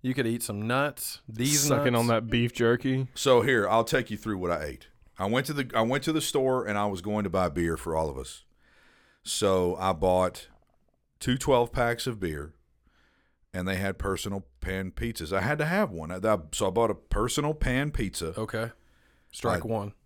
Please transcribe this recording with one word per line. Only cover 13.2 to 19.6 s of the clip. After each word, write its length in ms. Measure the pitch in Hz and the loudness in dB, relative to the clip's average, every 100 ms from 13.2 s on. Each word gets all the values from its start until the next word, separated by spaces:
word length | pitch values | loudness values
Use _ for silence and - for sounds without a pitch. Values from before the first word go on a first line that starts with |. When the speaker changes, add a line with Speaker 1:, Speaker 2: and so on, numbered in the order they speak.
| _ _ _ | _ _ _
Speaker 3:
and 140 | 92 90 | -6 -2
they 80 | 92 | -2
had 220 | 98 95 | -2 -4
personal 480 | 101 92 104 98 - _ | -4 -4 -4 -8 -10 _
pan 300 | - 95 92 | -6 -4 -6
pizzas. 420 | - 117 113 78 95 | -6 -6 -6 -2 0
I 60 | |
had 160 | 101 151 | 0 0
to 80 | 156 | 0
have 260 | 185 202 | 0 -2
one. 200 | 85 78 | -4 -8
I, 40 | 92 110 | -2 0
I, 120 | 104 78 | 0 -2
so 140 | - 98 | -2 0
I 20 | |
bought 200 | 95 117 | 2 2
a 40 | 92 | 0
personal 580 | _ 104 120 - 147 | _ -2 0 0 -2
pan 380 | 151 139 123 147 | 0 0 0 0
pizza. 420 | 147 101 - 80 87 | -2 -4 -4 -6 -6
Speaker 1:
Okay. 340 | 110 110 113 - _ _ _ _ _ | -6 -4 -6 -10 _ _ _ _ _
Strike 340 | - 120 90 | -4 -2 -2